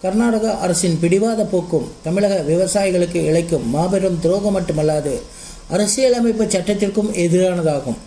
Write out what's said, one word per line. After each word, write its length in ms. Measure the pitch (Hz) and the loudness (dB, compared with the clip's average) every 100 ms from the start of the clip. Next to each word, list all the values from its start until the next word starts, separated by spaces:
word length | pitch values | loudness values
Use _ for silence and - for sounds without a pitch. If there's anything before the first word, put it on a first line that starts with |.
கர்நாடக 500 | 185 202 233 220 220 | -2 0 2 2 0
அரசின் 460 | 202 185 170 185 160 | -2 -2 0 0 0
பிடிவாத 440 | 170 190 220 220 196 | 2 2 2 0 0
போக்கும் 420 | 180 170 160 117 - | -2 0 -2 -4 -10
தமிழக 400 | 156 185 202 196 147 | -4 0 2 0 0
விவசாயிகளுக்கு 680 | 165 185 208 196 185 175 175 | 0 2 0 0 0 0 0
இழைக்கும் 540 | 156 160 170 156 120 | 2 0 2 -2 0
மாபெரும் 500 | 139 180 196 190 175 | 0 0 0 0 0
துரோகம் 360 | 170 196 202 196 | 0 0 0 -2
மட்டுமல்லாது, 640 | 170 156 151 151 147 123 - - - - - | -2 0 0 0 -2 -6 -8 -20 -20 -20 -4
அரசியலமைப்பு 760 | 175 208 - 262 247 233 220 | -2 0 2 2 4 2 2
சட்டத்திற்கும் 680 | 214 196 175 202 202 202 208 | 0 0 0 0 0 0 -2
எதிரானதாகும். 840 | 208 170 175 185 175 160 147 131 113 | 0 2 4 2 2 0 -2 -4 -8